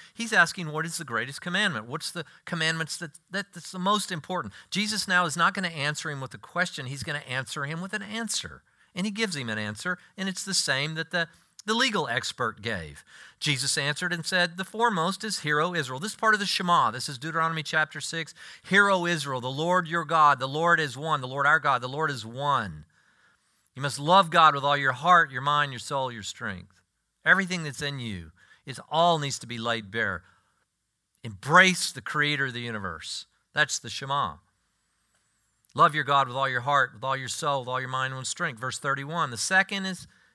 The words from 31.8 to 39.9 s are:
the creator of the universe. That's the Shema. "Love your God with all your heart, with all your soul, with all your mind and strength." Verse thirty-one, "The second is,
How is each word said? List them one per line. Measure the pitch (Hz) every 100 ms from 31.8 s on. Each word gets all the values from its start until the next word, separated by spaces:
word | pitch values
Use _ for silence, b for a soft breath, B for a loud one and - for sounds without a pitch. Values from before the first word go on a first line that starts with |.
| -
the | -
creator | - 151 147 143 135
of |
the | 120
universe. | 120 107 92 80 - - - _ _
That's | 147 147 -
the | 117
Shema. | - 135 139 101 73 _ _ _ _ _ _ _ _ _ _ _ _ _
"Love | 131 165
your | 151
God | 139 139 127
with | 131
all | 135
your | 123
heart, | 135 139 127
with | 107
all | 131 135
your | 127
soul, | - 151 135
with | 123
all | 127
your | 127
mind | 131 131
and | 131 123
strength." | - 165 113
Verse | 127 -
thirty-one, | 143 135 139 170 143
"The | 117
second | - 190 190 196
is, | 190